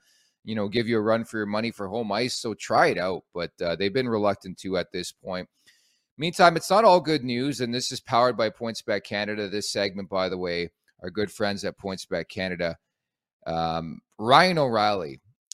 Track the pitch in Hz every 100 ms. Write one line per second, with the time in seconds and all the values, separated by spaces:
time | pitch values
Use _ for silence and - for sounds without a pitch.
0 | _ _ _ _ 104 110 104 120 113 113
1 | 107 113 113 110 104 107 117 - 95 113
2 | 107 101 123 - 117 104 - 117 160 90
3 | 92 87 - 87 82 - 87 85 98 131
4 | 127 110 104 98 95 87 95 92 85 90
5 | 85 - 101 92 87 _ _ _ _ _
6 | _ - 165 175 175 165 - 196 226 180
7 | 151 151 127 120 139 120 120 123 - 127
8 | - 123 123 113 110 - 117 107 - 101
9 | - 104 104 107 98 104 - 104 101 95
10 | 95 95 92 90 90 87 85 - _ _
11 | 90 104 104 - 101 101 98 - 98 95
12 | - 87 85 101 92 87 85 82 _ _
13 | _ _ _ _ - 82 82 82 82 -
14 | _ - 110 143 185 165 131 110 104 101
15 | 76 65 _ _ _